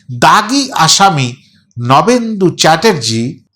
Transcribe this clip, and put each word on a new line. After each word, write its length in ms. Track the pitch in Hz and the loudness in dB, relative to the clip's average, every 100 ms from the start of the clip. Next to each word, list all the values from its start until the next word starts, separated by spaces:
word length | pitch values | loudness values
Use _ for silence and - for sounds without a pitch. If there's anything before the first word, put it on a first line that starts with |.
| - 123 | -16 0
দাগি 540 | 160 190 220 269 262 | 2 2 2 -2 -2
আসামি 640 | - 156 - 196 156 127 123 _ _ _ - | -2 0 2 2 0 -4 -8 _ _ _ -8
নবেন্দু 640 | 120 139 175 247 226 214 185 | 0 2 4 0 -2 -2 -2
চ্যাটার্জি 880 | - 165 160 226 170 113 113 117 170 _ | 0 0 2 0 0 -2 -4 -4 -8 _